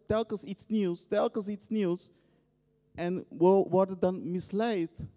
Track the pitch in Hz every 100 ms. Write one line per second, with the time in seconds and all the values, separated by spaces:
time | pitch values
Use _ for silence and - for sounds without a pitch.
0 | - 214 226 208 190 196 - 214 185 175
1 | - 208 240 226 196 202 - 220 185 180
2 | - _ _ _ _ _ _ _ _ -
3 | 175 185 - - 180 196 - 180 190 180
4 | 180 185 165 180 - 196 233 202 165 -
5 | -